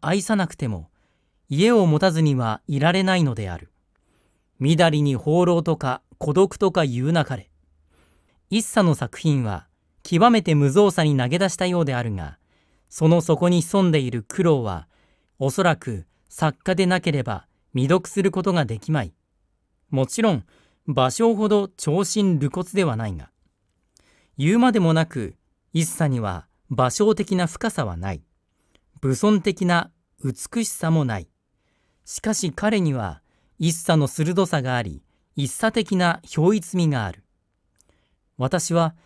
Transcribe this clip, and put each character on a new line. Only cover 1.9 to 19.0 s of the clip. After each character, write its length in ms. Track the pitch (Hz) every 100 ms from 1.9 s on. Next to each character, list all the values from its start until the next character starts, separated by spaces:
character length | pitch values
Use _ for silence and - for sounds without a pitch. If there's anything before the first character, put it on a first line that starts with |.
| 151
た 100 | 190
ず 100 | 160
に 140 | 156
は 260 | 131 117 110 -
い 140 | 139
ら 120 | 156
れ 100 | 185
な 140 | 190 185
い 80 |
の 100 | 147
で 140 | 107 98
あ 80 | 85
る。 160 | - _ _ _ _ _ _ _ _ -
み 180 | 135 165
だ 140 | 170
り 100 | 151
に 160 | 147 127
放 300 | 151 165 175
浪 160 | 170
と 160 | 165 160
か 240 | 135 127 _ -
孤 160 | 151
独 240 | 147 190 -
と 120 | 196
か 140 | 170
言 220 | 147 120 135
う 60 |
な 120 | 165
か 120 | 143 120
れ。 140 | - _ _ _ _ _ _ _ _ _ -
一 120 | 214
茶 200 | - -
の 120 | 180
作 240 | 143 123 -
品 240 | 160 139
は 260 | 113 92 - _ _ _
極 280 | - 165 233
め 120 | 220
て 120 | 165
無 160 | 151 139
造 200 | 147 202
作 180 | 180 156
に 80 | 139
投 120 | 123
げ 100 | 170
出 100 | 190
し 80 | -
た 100 | 180
よ 140 | 180
う 40 | 143
で 80 |
あ 80 | 123
る 120 | 120
が、 240 | 98 76 - _ _ _ _ _
そ 180 | - 156
の 120 | 170
底 280 | 165 156 175
に 120 | 175
潜 280 | 160 202 185
ん 40 |
で 80 | 156
い 100 | 127
る 140 | 117 -
苦 160 | -
労 200 | 175 143
は、 260 | 110 85 - _ _ _ _ -
お 120 | 135
そ 120 | -
ら 140 | 180 156
く 300 | - 101 - _ _
作 300 | - 156 -
家 120 | -
で 120 | 180 185
な 140 | 185
け 120 | 170
れ 100 | 147
ば 240 | 120 98 - _ _
未 160 | 127 135
読 200 | 180 180
す 140 | 202
る 80 | 190
こ 120 | 190
と 100 | 185
が 120 | 175
で 140 | 117 110
き 140 | -
ま 100 | 156